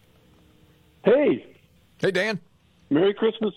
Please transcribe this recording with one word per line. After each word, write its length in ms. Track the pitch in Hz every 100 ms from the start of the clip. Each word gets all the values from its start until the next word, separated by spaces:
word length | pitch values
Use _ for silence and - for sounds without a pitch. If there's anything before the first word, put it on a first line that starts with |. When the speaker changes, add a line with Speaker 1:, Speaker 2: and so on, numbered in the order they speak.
| _ _ - - - _ - _ _ _
Speaker 1:
Hey. 420 | 190 269 254 131 - - _ _ _ -
Speaker 2:
Hey, 120 | 190
Dan. 280 | 180 214 202 - _ _ _ -
Speaker 1:
Merry 240 | 147 196
Christmas. 400 | 202 226 - 214